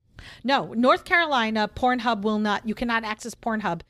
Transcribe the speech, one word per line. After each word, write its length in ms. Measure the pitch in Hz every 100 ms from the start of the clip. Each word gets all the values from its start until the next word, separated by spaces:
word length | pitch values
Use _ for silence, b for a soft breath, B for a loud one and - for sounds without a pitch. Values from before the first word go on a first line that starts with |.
| _ - B B
No, 300 | 233 277 170 220
North 280 | 247 359
Carolina, 640 | - 359 330 269 220 220 208
Pornhub 540 | - 254 247 233 220
will 160 | 208 214
not, 300 | 214 208 226
you 80 | 208
cannot 280 | 240 226
access 300 | 226 214 233
Pornhub 480 | 214 - 214 202 170 -